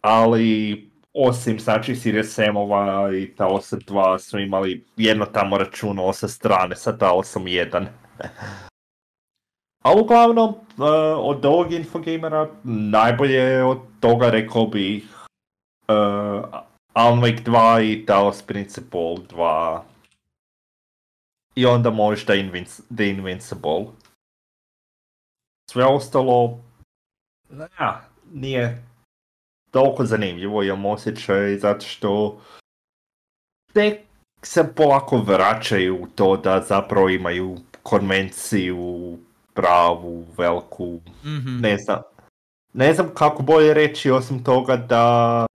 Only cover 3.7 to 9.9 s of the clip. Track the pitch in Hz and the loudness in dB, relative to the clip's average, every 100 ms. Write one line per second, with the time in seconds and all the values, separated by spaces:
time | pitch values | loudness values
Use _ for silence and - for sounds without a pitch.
3.7 | 101 92 101 95 92 - 104 98 95 95 | -12 -6 0 2 0 -4 -8 -4 -4 -4
4.7 | 90 _ - 110 107 104 107 98 98 95 | -6 _ -2 0 0 -2 -2 0 -2 -4
5.7 | - 104 98 92 - 104 - - 95 92 | -6 -8 -4 -4 -4 -8 -6 0 0 0
6.7 | 90 - 110 95 90 95 - 92 90 82 | -4 -8 0 2 2 -2 -10 -6 -4 -2
7.7 | 90 98 - _ - - - 101 98 - | -4 -6 -14 _ -18 -16 -14 -18 -18 -20
8.7 | _ _ _ _ _ _ _ _ _ _ | _ _ _ _ _ _ _ _ _ _
9.7 | _ 127 | _ 4